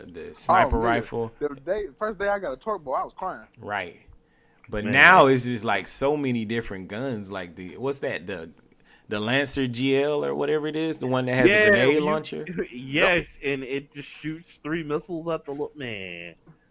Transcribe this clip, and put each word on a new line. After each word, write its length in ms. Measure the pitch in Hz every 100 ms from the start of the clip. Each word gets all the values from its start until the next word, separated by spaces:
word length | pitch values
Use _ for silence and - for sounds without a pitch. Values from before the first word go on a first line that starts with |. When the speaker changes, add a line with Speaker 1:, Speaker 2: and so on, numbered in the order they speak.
| 78
Speaker 1:
the 260 | 85 78 -
sniper 400 | - 180 113 120
Speaker 2:
Oh, 40 |
nigga. 40 |
Speaker 1:
rifle. 480 | 117 117 110 117 117 -
Speaker 2:
The 80 | 147 139
day, 300 | 147 214 185 131
first 220 | 214 185
day 80 | 202
I 100 | 202
got 140 | 170
a 40 | 131
torque 280 | 220 202
bow, 80 | 139
I 100 | 156
was 100 | 156
crying. 360 | - 185 127 113 -
Speaker 1:
Right, 440 | 101 101 87 - - - _ _ _ _ -
but 160 | 107
Speaker 3:
Man. 80 | 104
Speaker 1:
now 340 | 135 160 185 139
it's 160 | 131
just, 200 | 123 120
like, 240 | 110 98 90
so 280 | - 139 151
many 280 | 135 120
different 420 | 107 117 113 95 90
guns. 420 | 104 135 110 95
Like 280 | 98 87 85
the, 200 | 90 78
what's 220 | 131 139
that? 280 | 143 98 90
The, 220 | 92 82 - _ _ _ _ -
the 100 | 104
Lancer 480 | 107 135 139 139 131
G 340 | 117 135 135
L 240 | 143 147
or 80 | 143
whatever 360 | 143 143 151 151
it 80 | 156
is, 220 | 160 151
the 100 | 127
one 180 | 127 127
that 80 |
has 160 | 127 131
Speaker 3:
Yeah, 60 | 214
Speaker 1:
a 140 | 214
grenade 240 | 202 131
Speaker 3:
you 60 | 151
Speaker 1:
launcher. 420 | 147 156 151 151 151 165
Speaker 3:
<laughs> 120 | -
Yes, 640 | 123 131 147 190 175 147 -
and 200 | 147 139
it 260 | 127 139 143
just 160 | 143 135
shoots 500 | - 151 160 - -
three 220 | 147 165
missiles 420 | 147 151 151 165 165
at 180 | 160
the 60 | -
lo-, 220 | 143 143
man. 600 | 151 123 104 92 87 85 82 - _ _